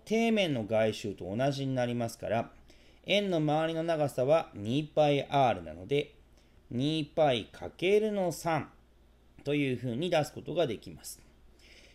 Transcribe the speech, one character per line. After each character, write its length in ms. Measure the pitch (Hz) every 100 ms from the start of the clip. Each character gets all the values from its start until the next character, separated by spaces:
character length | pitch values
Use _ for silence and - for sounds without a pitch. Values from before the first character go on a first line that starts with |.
| -
底 240 | 220 226
面 240 | 220 175
の 100 | 131
外 300 | 101 110 110
周 200 | 107 107
と 220 | - 90 107
同 140 | 139
じ 160 | 135 135
に 80 |
な 100 | 131
り 120 | 120 120
ま 120 | 117
す 100 | -
か 100 | 90
ら、 240 | 113 - - - - - -
円 260 | - 196 202
の 80 | 170
周 300 | 151 151 160
り 60 |
の 80 | 165
長 260 | 165 160 143
さ 160 | -
は 260 | 127 160 -
二 300 | 110 104 139
パ 260 | 151 - 147
イ 160 | 143 -
ア 200 | 139 127
ー 80 | 92
ル 80 |
な 100 | 82
の 140 | 80 92
で、 260 | 143 - - - - _ - _
二 300 | 120 143 160
パ 300 | 143 - 151
イ 160 | 120 90
か 160 | - 87
け 320 | - 175 208
る 120 | 214
の 200 | 202 180
三 380 | - 170 156 - - _ _ _ _ _ -
と 100 | -
い 200 | 147 139
う 20 | 123
ふ 140 | 123
う 40 |
に 140 | 113 113
出 160 | 156
す 80 | 139
こ 80 | -
と 140 | -
が 120 | 160 147
で 120 | 104
き 120 | -
ま 140 | 78
す。 160 | - - - - - - - - -